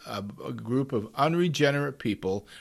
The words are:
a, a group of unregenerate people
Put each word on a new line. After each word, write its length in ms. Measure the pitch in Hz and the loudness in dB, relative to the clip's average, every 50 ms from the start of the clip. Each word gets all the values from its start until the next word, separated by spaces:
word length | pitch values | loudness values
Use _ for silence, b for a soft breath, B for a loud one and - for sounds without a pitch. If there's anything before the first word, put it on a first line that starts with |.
| - | -12
a, 160 | - 110 104 98 101 - - - | -8 -8 -6 -6 -8 -10 -10 -8
a 60 | - | -8
group 400 | 123 113 110 113 123 135 139 135 | -8 -6 -4 0 0 0 0 0
of 160 | 131 110 104 - - | -2 -2 -2 -2 0
unregenerate 840 | - 139 160 165 175 180 180 139 - 147 143 139 143 143 143 - | 0 2 2 4 4 2 2 4 4 4 4 4 2 0 -2 -4
people 480 | - - 117 98 - - 92 95 104 - B B B | -4 -2 -2 -2 0 0 -2 -2 -2 -4 B B B